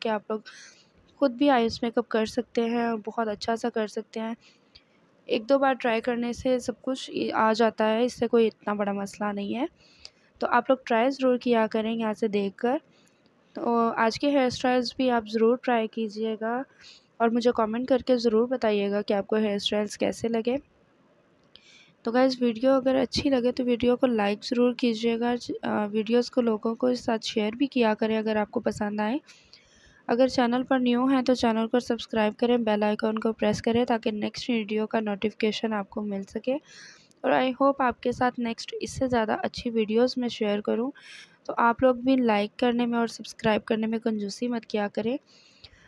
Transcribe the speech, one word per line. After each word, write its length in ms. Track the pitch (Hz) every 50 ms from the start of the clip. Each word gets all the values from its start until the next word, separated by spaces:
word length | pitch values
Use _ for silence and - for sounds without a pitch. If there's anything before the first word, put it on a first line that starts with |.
के 60 | - 226
आप 160 | 214 202 - -
लोग 120 | 220 214 - - - - - - - _ _ _ _ _ _ _ _ -
खुद 160 | 277 277 233
भी 120 | 240 285 285
आइस 300 | 262 240 233 226 220 -
makeup 240 | - 233 - 240 226
कर 200 | - - 220 220
सकते 340 | 214 - 240 220 _ - 240
हैं 240 | 233 226 240 240 233
और 100 | 233 233 214 202
बहुत 220 | 220 - 240 226 220
अच्छा 260 | 208 - - 240 226
सा 120 | 226 - 240
कर 180 | - 226 214 208
सकते 320 | - 226 208 _ - 226
हैं। 160 | 220 226 233 - _ - _ _ _ _ _ - _ _ _ _ _ _ _ _ - -
एक 180 | - 247 220
दो 120 | 226 277 269
बार 160 | 269 269 262
try 240 | 247 - 240 220 226
करने 320 | 226 254 240 233 240 240
से 260 | 233 - - 262 254 247
सब 200 | 240 - 220 _
कुछ 280 | - 262 262 262 - -
इ-, 200 | - - 226 220
आ 220 | - - 226 220
जाता 320 | 220 214 233 220 220 - 220
है, 200 | 220 220 226 247
इससे 220 | - - - 240
कोई 200 | 226 - 233 226
इतना 280 | 214 - _ - 208 208
बड़ा 180 | 208 208 202
मसला 380 | 202 202 202 196 - - 208 208
नहीं 220 | 202 202 202 202 220
है। 140 | 233 294 349 _ _ _ _ _ _ - - _ _ _ _ _ -
तो 60 | 233 -
आप 220 | - 240 233 -
लोग 140 | 262 262 -
try 240 | - 233 220 240 277
ज़रूर 280 | 269 269 262 254 247 240
किया 280 | - 247 233 226 220
करें 260 | 214 - 220 214 226 233
यहाँ 200 | 226 226 214 208
से 140 | - 233 220
देखकर। 500 | 196 208 196 196 196 - - 240 269 320 _ _ _ _ _ _ _ _ _ _ _ _ _ _ -
तो 200 | - - 240 233 233 226 226 - -
आज 200 | 226 226 220 -
के 120 | - 285
hair 200 | 285 277 254 247
styles 440 | 240 - - 254 254 254 240 233 - -
भी 100 | 262 254
आप 160 | 240 233 214 214
ज़रूर 320 | 214 220 220 226 247 247 -
try 220 | 254 240 226 220 214
कीजिएगा 760 | - 226 226 208 202 214 220 220 220 202 220 226 240 254 277 _ _ _ - - - - _ _ _ -
और 100 | 233 233
मुझे 220 | 226 240 220 247 240
comment 320 | - 220 214 220 240 254 254
करके 280 | 269 247 - - 254 240
ज़रूर 300 | 226 240 214 220 240 247
बताइएगा 540 | 262 247 - 220 208 202 202 202 202 208
कि 120 | 202 - 214
आपको 220 | 196 196 - 220
hair 220 | 214 214 208 202 202
styles 380 | - - 214 208 208 208 -
कैसे 320 | - 208 202 202 - - 233
लगे। 300 | 226 226 226 240 254 294 - _ _ _ _ _ _ _ _ _ _ _ _ _ _ _ _ _ _ - _ - - - - _ _ _ -
तो 80 | 233
guys, 280 | 220 254 262 269 254 254
video 300 | 247 240 220 220 254 262
अगर 240 | 269 269 254 262 262
अच्छी 340 | 262 254 - - - - 285
लगे 200 | 269 247 233 247
तो 120 | 247 - 247
video 300 | 247 240 226 247 240 247
को 100 | 240 269
like 380 | 262 233 214 202 202 208 208 -
ज़रूर 300 | - 254 240 247 247 240
कीजिएगा। 580 | - 254 240 220 214 226 233 233 226 233 240
अ, 540 | 247 240 - - 381 453 - 233 220 214 208
videos 440 | 208 208 220 208 214 233 240 240 -
को 100 | - 262
लोगों 340 | 240 226 220 214 - 226 226
के 200 | 226 254 254 247
साथ 220 | 240 - - 226 220 -
share 300 | - - 226 208 214 226
भी 100 | 240 285
किया 260 | 269 - 254 226 214 214
करें 220 | - 233 214 220 220
अगर 180 | 214 220 214
आपको 240 | 214 208 - - 233
पसंद 400 | 214 226 208 - 214 208 208 214
आए। 200 | 214 214 247 311 _ - - - _ _ - - _ _ _ _ _ - _ _ - -
अगर 200 | 240 233 262 254
channel 340 | - 269 247 233 240 254
पर 160 | 262 - 277 262
न्यू 260 | 247 247 240 240 254 269
हैं 140 | 277 262 240
तो 100 | 262 254
channel 320 | 247 254 233 220 226 226
को 140 | 226 - 247
subscribe 540 | 240 - 240 226 - - - 226 208 214 214
करें, 300 | - 240 233 247 240 226
bell 200 | 214 208 208 214
icon 320 | 208 214 - - 220 220
को 160 | 220 220 226
press 280 | 220 - 214 208 208 -
करें 240 | - 233 226 233 247
ताकि 260 | 240 233 226 - 226
next 380 | 214 208 214 214 - - - -
video 360 | 240 226 214 196 214 214 214
का 140 | 214 - 226
notification 720 | 220 208 202 196 - 214 - - 226 214 208 - - 220
आपको 300 | 220 208 196 - - 220 208
मिल 200 | 208 196 196 202
सके। 320 | - - 226 - 254 269 302 _ _ - - - - - - _ _ - - -
और 80 | 262 285
I 180 | 285 254 262 247
hope 280 | - 269 277 277 -
आपके 300 | 269 240 226 - - 247
साथ 260 | 240 - 254 247 247 254
next 340 | 240 226 226 - - - 453 427
इससे 260 | - - - - 262 254
ज़्यादा 260 | 247 233 220 208 240 381 -
अच्छी 260 | 220 - - - 247
videos 440 | 226 226 214 196 214 233 247 254 - 254
मैं 100 | 247 233
share 300 | - - 220 208 202 208
करूँ। 280 | 208 226 220 214 240 277 - - - - - - - _ _ _ -
तो 60 | - - -
आप 220 | 240 233 226 -
लोग 220 | 254 254 254 240 240
भी 120 | 262 269
like 340 | 262 247 226 208 202 208 208 - -
करने 280 | 254 247 240 240 240
में 120 | 233 233 233
और 100 | 233 226
subscribe 520 | - - 220 - - - - 220 208 214
करने 240 | - - 226 220 220
में 140 | 220 226 220
कंजूसी 480 | - 226 220 208 202 196 - - 247 240
मत 160 | 240 226 -
किया 240 | - - 208 202 202
करें। 280 | - 220 208 226 262 294 _ _ _ - _ _ _ _ - - _ _ _